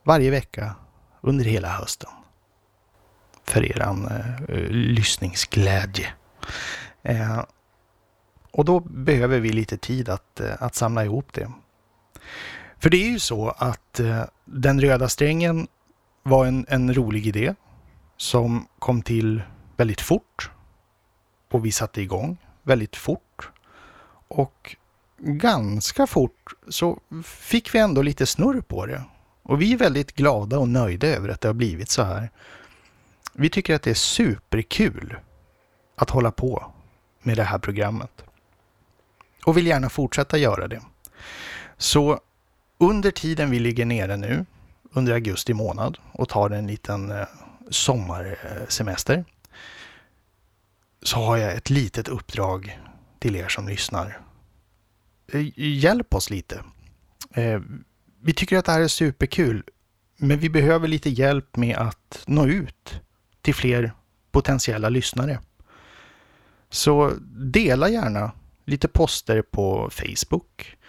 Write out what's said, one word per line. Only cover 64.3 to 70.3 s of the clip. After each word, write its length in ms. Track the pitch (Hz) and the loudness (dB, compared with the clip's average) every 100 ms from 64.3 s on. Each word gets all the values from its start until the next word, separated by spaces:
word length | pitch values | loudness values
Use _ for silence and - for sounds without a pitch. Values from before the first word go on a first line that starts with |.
potentiella 580 | 143 - 135 - 110 110 | 2 2 0 0 -2 0
lyssnare. 500 | 127 - - 139 131 - _ _ - - - - _ _ _ _ _ _ | 0 0 -2 -4 -6 -10 _ _ -20 -20 -20 -20 _ _ _ _ _ _
Så 420 | - 151 147 143 - - - | -2 4 4 4 0 -8 -10
dela 540 | 131 135 127 127 175 | 0 4 4 4 2
gärna 420 | 233 117 104 107 - - _ - | 2 0 -2 -4 -8 -20 _ -6
lite 200 | 143 156 | -2 0
poster 540 | - 160 - - 110 | 2 2 0 0 0
på 480 | - - 98 98 110 | 0 -2 0 0 -4
Facebook. 840 | - - - - | -6 -6 -6 -2